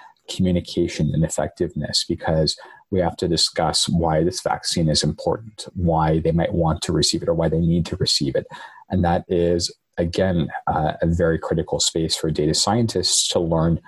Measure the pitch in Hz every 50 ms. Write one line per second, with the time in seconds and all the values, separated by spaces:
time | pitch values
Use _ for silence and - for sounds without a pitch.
0 | - - - _ _ - - - 95 90 87 - - - - - 87 78 - -
1 | 80 73 65 76 80 78 - - 76 76 - - 87 80 - 73 71 - 73 -
2 | - - 117 107 - - 82 78 78 78 - - - - - - _ _ - 92
3 | 90 87 - - 95 85 82 80 - - - - 82 78 76 - - - 82 85
4 | 82 82 78 78 80 90 - - - - - - - - - - 82 78 73 -
5 | - 76 73 - - 85 - - 113 110 - - - - - - 87 82 80 80
6 | 80 78 80 80 78 82 80 85 82 - - 85 82 80 78 78 - - 85 82
7 | 76 - - - - - 85 82 82 80 78 82 87 82 85 87 82 - - -
8 | - - - - 71 69 67 76 - - - - - - - - - - 95 92
9 | 87 85 87 92 - - 95 87 85 85 87 87 87 - - _ _ _ _ -
10 | 87 85 - - 95 95 90 85 76 67 - - - - - 87 78 78 80 -
11 | - 82 82 85 90 82 82 - - - 90 82 80 - - 76 - - - 82
12 | 82 78 - - - 82 78 - 76 78 78 - - 101 101 120 120 113 - 95
13 | 87 - - - - - - 92 87 82 82 80 80 85 82 78 -